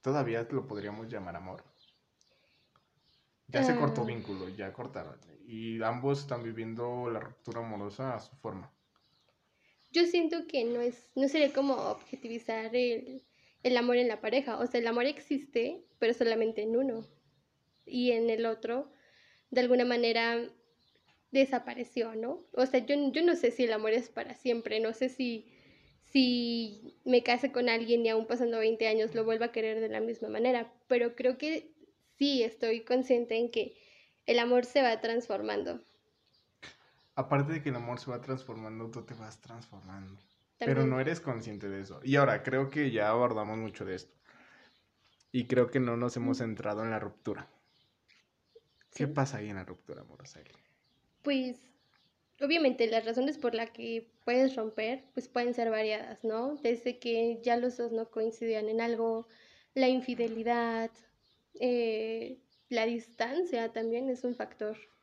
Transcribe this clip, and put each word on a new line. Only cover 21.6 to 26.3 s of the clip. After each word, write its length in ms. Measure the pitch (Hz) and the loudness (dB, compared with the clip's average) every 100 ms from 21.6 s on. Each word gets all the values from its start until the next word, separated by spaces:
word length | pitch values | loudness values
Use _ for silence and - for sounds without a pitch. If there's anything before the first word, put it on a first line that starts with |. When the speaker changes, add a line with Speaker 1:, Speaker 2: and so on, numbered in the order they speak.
| 247 240 240 - 226 | -4 -10 -6 -4 -4
Speaker 2:
¿no? 320 | 220 233 349 - | -4 -6 -8 -8
O 120 | - | 0
sea, 160 | 262 247 226 | 4 4 4
yo, 80 | 285 277 | 2 2
yo 100 | 294 | 4
no 140 | 349 349 | 4 4
sé 140 | 240 | 2
si 140 | - | 2
el 80 | 240 | 2
amor 160 | 220 220 | 2 2
es 180 | 226 240 | 2 0
para 260 | - - | -8 -10
siempre. 460 | 233 247 233 226 214 | -6 0 0 0 0
No 140 | 220 | 0
sé 160 | 233 262 | 0 -2
si, 420 | 262 247 226 - - - - _ _ | 0 -4 -4 -10 -20 -20 -20 _ _
si 920 | _ 277 254 | _ 6 6